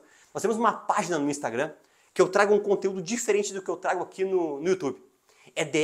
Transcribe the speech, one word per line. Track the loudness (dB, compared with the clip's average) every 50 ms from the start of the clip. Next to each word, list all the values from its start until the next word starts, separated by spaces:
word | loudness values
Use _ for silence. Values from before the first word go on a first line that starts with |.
| -16 _ _ _ _ _ _
nós | -4 -2
temos | -2 0 2
uma | 2 0 0
página | 0 -2 -2 0 0 0 0 -2 0
no | 0 -2
Instagram | -2 -2 -4 -4 -2 -2 -2 -2 -4 -12 _ _ _ _ _ _ _
que | 2
eu | 2 4
trago | 6 4 4 6 4
um | 2
conteúdo | 4 2 0 0 0 -2 -4 -4
diferente | -6 -6 -6 -4 0 0 2 2 0 -2 -6
do | -8 -6
que | -6
eu | -6
trago | -4 -2 -2 -2 -2 -4
aqui | -6 -4 -4 -2
no, | 0 0 0 0 -2 -4 -4
no | 0 0
YouTube. | 0 0 0 -4 -6 -6 -12 _ _ _ _ _ _ _ _ -10 _
É | -4 -4
D | 0 2 2